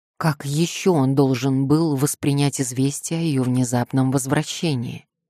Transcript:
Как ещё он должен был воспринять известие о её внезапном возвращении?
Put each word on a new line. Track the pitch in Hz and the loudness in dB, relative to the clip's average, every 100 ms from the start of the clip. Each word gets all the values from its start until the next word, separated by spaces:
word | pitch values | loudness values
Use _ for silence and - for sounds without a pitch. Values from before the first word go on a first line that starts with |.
| _ _ | _ _
Как | 160 147 | -4 -4
ещё | 139 147 170 - 190 | -4 -2 -2 0 2
он | 165 131 135 | 2 2 4
должен | 135 123 135 135 135 | 2 2 0 0 2
был | 151 165 135 | 2 2 0
воспринять | 147 - 147 143 143 - | -2 -2 -2 2 0 0
известие | 123 123 135 - - 165 | -4 0 -2 -2 -6 -4
о | |
её | 165 131 | 0 0
внезапном | 127 127 120 123 120 131 131 | 0 0 0 0 0 0 2
возвращении? | 135 131 143 - - 170 127 127 120 - _ | 0 0 -2 -2 -4 -4 -2 -6 -12 -18 _